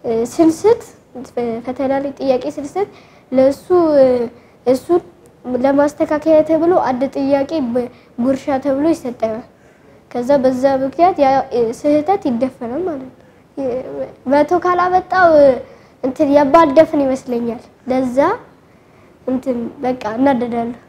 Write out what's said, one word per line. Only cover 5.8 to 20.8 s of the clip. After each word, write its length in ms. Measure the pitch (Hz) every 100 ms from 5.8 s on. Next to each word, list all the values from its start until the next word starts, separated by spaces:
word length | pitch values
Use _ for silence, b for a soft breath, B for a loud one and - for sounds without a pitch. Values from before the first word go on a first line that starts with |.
| 294 - 320 302 311 311
ተብሎ 300 | 311 320 339 -
አንድ 180 | 247 247 269
ጥያቄ 400 | 285 269 277 277 320 247
በ-፣ 240 | 247 247 b b -
ጉርሻ 280 | 247 269 - 269
ተብሎ 260 | 277 269 311
ይሰጠናል። 580 | 302 254 240 220 220 - _ b b b b _
ከዛ 200 | 247 240 285
በዛ 260 | 262 254 269 269
ምክንያት 400 | 269 - 349 359
ያ፣ 120 | 269 269 -
እ፣ 100 | 240 226
ስህተት 480 | 254 294 302 302 392
ይደፈናል 580 | 302 233 262 - 233 269
ማለት 260 | 370 285 262
ነው። 80 | _ b b _ -
እ፣ 60 | 269 254 - 196 262 - -
መቶ 260 | 285 294 359
ካላመጣው፣ 720 | 359 359 359 370 359 370 339 302
እ፣ 120 | 277 247 - B B B
እንትን 260 | - 262 294
የማልደፍን 680 | 285 285 330 320 269 320 302
ይመስለኛል። 640 | 269 262 - 240 233 233 - _ -
ለዛ 300 | 254 262 247 320 494 - _ b b b b b b -
እንትን 300 | 262 269 240 226 -
በቃ 260 | 254 254 214
እናደዳለሁ። 680 | 220 277 247 240 233 233 240